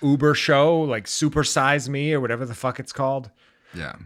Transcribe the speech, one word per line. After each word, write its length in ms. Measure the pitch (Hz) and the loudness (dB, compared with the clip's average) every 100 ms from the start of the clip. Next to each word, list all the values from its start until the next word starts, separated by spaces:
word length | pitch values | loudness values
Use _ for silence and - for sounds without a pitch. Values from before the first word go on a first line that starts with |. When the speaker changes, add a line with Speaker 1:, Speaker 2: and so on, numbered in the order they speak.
Speaker 1:
Uber 320 | 143 139 147 | 0 4 2
show, 460 | 139 - 139 151 165 | 2 4 4 4 4
like, 260 | 151 113 98 | 0 -4 -6
Super 380 | - 156 151 | -2 0 0
Size 440 | 143 151 135 143 127 | 0 0 2 0 -2
Me 240 | 143 147 | -4 0
or 60 | 151 | 0
whatever 240 | 120 120 | -2 -4
the 100 | 123 | -6
fuck 260 | 110 131 - | -4 -6 -6
it's 120 | - | -10
called. 380 | - 135 135 117 _ _ _ _ | -4 -2 -2 -8 _ _ _ _
Speaker 2:
Yeah. 220 | 87 71 - | -12 -10 -12